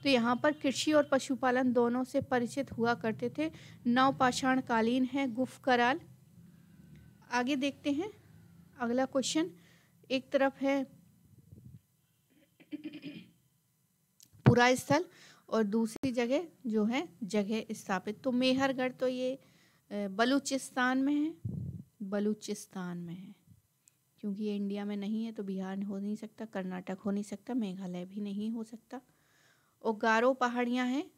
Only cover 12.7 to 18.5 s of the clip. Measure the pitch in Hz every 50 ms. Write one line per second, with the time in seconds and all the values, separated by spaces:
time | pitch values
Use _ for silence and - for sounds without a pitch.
12.7 | - 294 - - - 294 - 285 285 - - - _ _ _ _ _ _ _ _
13.7 | _ _ _ _ _ _ _ _ _ _ - _ _ - - - 240 233 240 247
14.7 | 262 247 - - 277 302 370 - - - - - - - _ - - 220 220 202
15.7 | 196 226 226 220 - - - 269 240 247 240 233 262 302 359 330 - _ _ 254
16.7 | 214 220 208 214 233 269 359 - - - - 180 - 214 202 190 220 220 - -
17.7 | 220 - - - 202 185 190 214 214 - - 269 240 247 254 262